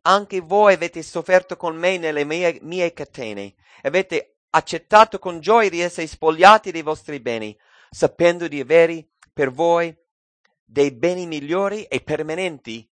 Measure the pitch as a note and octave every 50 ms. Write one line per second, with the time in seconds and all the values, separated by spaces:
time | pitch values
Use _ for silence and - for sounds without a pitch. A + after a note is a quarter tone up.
0 | _ E3+ F#3+ G3+ G#3 G3 G3+ F#3 E3+ D#3 F#3+ G#3 G#3+ G3+ F#3+ E3 E3+ E3 - E3
1 | D#3 - - E3+ D#3+ - F#3 F#3 F3+ - F#3 - - E3+ D#3+ D#3+ E3+ F3+ F#3+ F3+
2 | E3 D#3 D3+ D3 C#3+ C#3+ D#3 E3+ F3+ E3+ D#3+ - - D#3 E3+ F#3 F3 E3+ - -
3 | D3 - _ - B2 A2 G#2 G2+ G2+ G2+ _ _ _ _ _ _ - C3+ D3+ F#3
4 | F#3+ - E3+ D3+ - _ _ _ _ _ - D#3+ - - - D#3+ - _ G#3 G#3+
5 | A3 A3 - F#3 - F#3+ F3 E3 D3 F3+ A3 A#3 A3 G3 D#3+ E3+ F3 F3 - -
6 | E3 D3+ - _ - D#3+ D#3+ D#3+ F3+ F#3 G#3+ G#3+ - G3 E3 E3 D#3 D#3 D#3 -
7 | _ - D3 C#3 A2+ B2 A#2 A2+ A2 G#2+ G#2 _ _ _ _ _ _ _ - -
8 | E3+ - - - E3 F3 E3+ F3 F3 D#3+ C#3+ C#3+ C3 B2 D#3 E3+ E3 E3 E3 E3
9 | D3+ _ _ _ _ _ _ - D3 C3 B2+ C3+ E3+ E3+ E3+ E3+ E3+ E3 D#3+ _
10 | _ _ _ _ _ _ _ _ _ _ _ _ _ _ A2+ C#3 C#3+ C#3+ B2+ A2+
11 | D#3+ F3 F3+ F3+ F3+ E3+ D#3+ D3 C#3+ C#3+ E3+ F#3+ G3 G3 G3+ G#3+ - - - C#3+
12 | - - D3+ D3 D#3 D#3 D#3 F3 F#3+ F3+ D#3+ C3 _ A#2 A2 A2+ A2 _